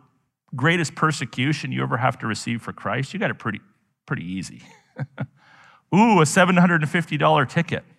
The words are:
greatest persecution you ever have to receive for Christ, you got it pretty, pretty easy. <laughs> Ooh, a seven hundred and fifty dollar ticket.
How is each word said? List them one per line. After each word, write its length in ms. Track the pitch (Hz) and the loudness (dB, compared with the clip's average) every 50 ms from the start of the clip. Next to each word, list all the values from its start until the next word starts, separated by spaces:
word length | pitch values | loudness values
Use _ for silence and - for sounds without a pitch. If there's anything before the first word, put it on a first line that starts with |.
| _ _ _ _ _ _ _ _ _ _ - | _ _ _ _ _ _ _ _ _ _ -6
greatest 400 | 123 131 165 170 180 160 - - | -2 0 2 2 2 0 -4 -4
persecution 760 | - 160 156 147 - 131 - - - 127 147 151 - - 135 127 | -2 0 0 0 -2 -6 -8 -4 -2 -2 0 -2 -2 -4 -6 -6
you 100 | 131 131 | -4 -4
ever 140 | 131 135 | -4 -2
have 220 | 117 127 127 120 - | 0 0 0 -2 -2
to 60 | 117 113 | -4 -6
receive 340 | 104 - - 120 117 113 - | -6 -4 -4 -6 -6 -6 -6
for 100 | - 95 | -10 -12
Christ, 400 | - - 101 104 131 135 - - | -8 -6 -4 -4 -4 -4 -4 -4
you 80 | 190 | -4
got 100 | 208 139 | -4 -4
it 80 | 107 - | -4 -4
pretty, 220 | - 113 104 - - _ _ _ _ _ _ _ _ | -6 -6 -6 -6 -10 _ _ _ _ _ _ _ _
pretty 180 | - 143 110 80 | -8 -6 -6 -6
easy. 380 | 87 95 95 78 - - 62 - - - _ _ _ _ | -6 -8 -8 -8 -10 -14 -18 -20 -20 -20 _ _ _ _
<laughs> 1000 | - 139 - _ - - - _ _ _ _ - - - - - _ _ _ - | -12 -12 -12 _ -12 -12 -12 _ _ _ _ -20 -20 -20 -20 -20 _ _ _ 2
Ooh, 260 | 190 226 240 208 175 | 4 6 6 6 6
a 60 | 156 | 4
seven 300 | 143 - 196 180 180 190 | 4 4 4 4 6 6
hundred 260 | 180 175 175 170 160 151 | 6 4 4 4 2 0
and 80 | - | 0
fifty 260 | - 175 165 - 156 | -2 -2 -2 -2 -2
dollar 280 | 139 156 156 156 151 135 | 0 2 4 4 2 2
ticket. 400 | - - 170 165 - - - - _ _ | 0 0 -2 -2 -2 -4 -8 -8 _ _